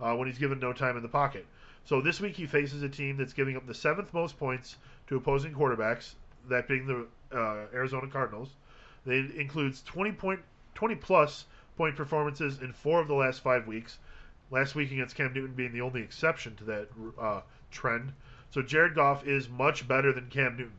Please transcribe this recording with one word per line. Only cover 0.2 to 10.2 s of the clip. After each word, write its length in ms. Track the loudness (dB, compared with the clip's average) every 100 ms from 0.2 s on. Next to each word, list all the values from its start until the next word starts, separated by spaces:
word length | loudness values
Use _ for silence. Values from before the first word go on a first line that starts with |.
| -2
he's 120 | -2
given 200 | -2 0
no 140 | -2
time 240 | 0 0 0
in 60 |
the 60 | 0
pocket. 380 | 2 2 -2 -12 -20 -20 -20
So 160 | 0 2
this 200 | 2 0
week 140 | -4
he 120 | -4 0
faces 360 | 0 0 -2
a 60 | -6
team 280 | -4 -4 -4
that's 160 | -4
giving 240 | -2 -2 -2
up 100 | -8
the 80 |
seventh 380 | -2 0 0 -2
most 260 | -4 -4 -4
points 380 | -4 -4 -8 -20 -20 -20 -4
to 100 | -2
opposing 380 | 2 2 0
quarterbacks, 600 | 2 2 4 2 0 -6 -18 -20 -16 -2
that 180 | 0 2
being 200 | 0 0
the, 200 | -4 -6 -14 -6 -2
uh, 300 | -2 -2 -6
Arizona 360 | -4 -2 -4 -4
Cardinals. 400 | -2 -4 -4 -12 -16 -20 -20 -20 -12 0
It 300 | 0 0 -4
includes 460 | -4 -2 -2 -4
twenty 280 | -8 -4 -4
point, 300 | -2